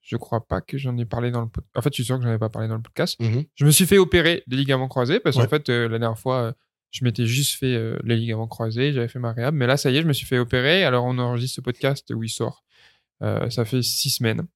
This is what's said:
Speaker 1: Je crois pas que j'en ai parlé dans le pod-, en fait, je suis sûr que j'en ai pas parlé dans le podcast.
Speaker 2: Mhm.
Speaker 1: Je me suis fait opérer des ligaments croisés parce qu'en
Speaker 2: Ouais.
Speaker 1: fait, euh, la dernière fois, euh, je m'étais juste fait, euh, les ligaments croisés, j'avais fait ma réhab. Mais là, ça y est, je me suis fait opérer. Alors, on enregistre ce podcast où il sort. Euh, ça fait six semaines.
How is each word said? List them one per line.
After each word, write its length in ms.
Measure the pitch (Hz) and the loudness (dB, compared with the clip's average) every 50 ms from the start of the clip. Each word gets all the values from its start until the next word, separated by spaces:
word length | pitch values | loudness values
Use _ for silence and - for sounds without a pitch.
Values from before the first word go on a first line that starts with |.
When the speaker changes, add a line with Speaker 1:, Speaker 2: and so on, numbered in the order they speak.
Speaker 1:
Je 140 | _ - - 117 | _ -6 -6 -6
crois 280 | - - - 113 - _ | -6 -4 -4 -6 -4 _
pas 140 | - - | -4 -4
que 160 | - - - 139 | -4 -6 -10 -6
j'en 200 | 139 127 123 120 | -4 -4 -2 -2
ai 80 | 120 | -4
parlé 240 | 110 - 120 120 123 | -4 -4 -2 -2 -2
dans 100 | 120 120 | -2 -2
le 60 | 117 113 | -4 -4
pod-, 160 | - - - _ _ | -8 -10 -12 _ _
en 60 | - | -2
fait, 80 | 117 147 | -2 -2
je 60 | 143 | -2
suis 100 | - 123 | -2 -2
sûr 120 | 110 131 131 | -2 -2 -2
que 60 | 123 | 0
j'en 100 | 117 113 | 0 0
ai 40 | 110 | 0
pas 120 | 113 113 | -2 -4
parlé 180 | 110 110 113 110 | -4 -4 -6 -4
dans 80 | 113 | -4
le 60 | 110 | -6
podcast. 380 | 113 - _ - - 180 - _ | -8 -10 _ -4 -4 -4 -2 _
Speaker 2:
Mhm. 240 | 117 113 110 123 156 - _ | -2 0 0 -2 -2 -6 _
Speaker 1:
Je 100 | - 143 | 2 4
me 60 | 147 | 6
suis 140 | 151 - 185 | 6 6 6
fait 120 | 165 196 196 | 6 6 6
opérer 460 | 185 165 - 180 156 165 170 - - - | 6 6 4 4 4 4 2 0 -2 -4
des 80 | 127 131 | -2 -2
ligaments 300 | 139 135 135 131 131 131 | 2 2 2 0 0 -2
croisés 320 | - 131 123 120 156 240 | 0 0 0 2 2 2
parce 160 | 254 175 123 | 2 2 4
qu'en 80 | 131 117 | 4 4
Speaker 2:
Ouais. 40 | 110 | 4
Speaker 1:
fait, 220 | - 151 147 - | 2 0 2 2
euh, 180 | 123 120 117 117 | 0 2 2 0
la 120 | 113 117 | 0 0
dernière 180 | 117 113 113 110 | -2 -2 -4 -4
fois, 180 | - 131 127 131 | -2 -2 0 0
euh, 100 | 120 113 117 _ _ _ _ _ _ _ | 0 -2 -6 _ _ _ _ _ _ _
je 120 | - - 127 | -8 -2 0
m'étais 220 | 123 110 - 123 110 | 0 0 2 0 0
juste 260 | 120 131 143 - - - | 0 0 0 -2 -2 -2
fait, 160 | - 131 127 | -2 -2 -2
euh, 220 | 117 113 110 117 - - | -2 -2 -4 -6 -6 -2
les 120 | 113 117 113 | 0 0 0
ligaments 300 | 113 117 110 107 113 113 | 0 -2 -4 -4 -6 -8
croisés, 440 | - - 117 113 110 120 131 147 147 | -6 -6 -4 -4 -2 0 0 0 0
j'avais 140 | 131 117 113 | -2 -2 -4
fait 100 | - 127 | -4 -6
ma 120 | 123 117 113 | -6 -6 -4
réhab. 200 | 117 117 135 160 | -2 -2 -2 0
Mais 140 | 147 127 120 | 2 2 2
là, 100 | 135 143 | 2 2
ça 140 | - 139 | 2 2
y 60 | 127 143 | 2 2
est, 40 | |
je 60 | 165 165 | 2 2
me 60 | 139 | 0
suis 120 | 123 - | 0 -2
fait 140 | - 135 123 | -2 0 0
opérer. 440 | 123 120 - 127 123 139 165 190 190 | 0 2 0 2 2 4 4 4 4
Alors, 220 | 147 123 123 120 | 4 2 2 0
on 120 | 123 127 123 | 0 -2 -2
enregistre 380 | 123 120 123 117 123 131 - - | -2 -2 -2 -2 -2 -4 -6 -6
ce 40 | |
podcast 500 | 131 127 123 - - 135 139 139 - - 120 | -6 -6 -6 -2 -2 -2 -2 -2 -6 -8 -6
où 80 | 113 113 | -6 -6
il 60 | 113 | -6
sort. 340 | 113 - 117 117 120 _ _ _ _ _ _ _ _ _ _ _ _ _ | -4 -4 -4 -6 -6 _ _ _ _ _ _ _ _ _ _ _ _ _
Euh, 280 | - 107 104 107 - 120 | -4 -2 -2 0 -2 -2
ça 120 | 117 120 117 | -2 -4 -4
fait 180 | 110 - 127 120 | -2 0 -2 -2
six 260 | - - - - 139 | -2 -2 -2 -2 -2
semaines. 380 | - - 123 113 110 113 170 - _ | -2 0 0 -2 -2 -2 -6 -10 _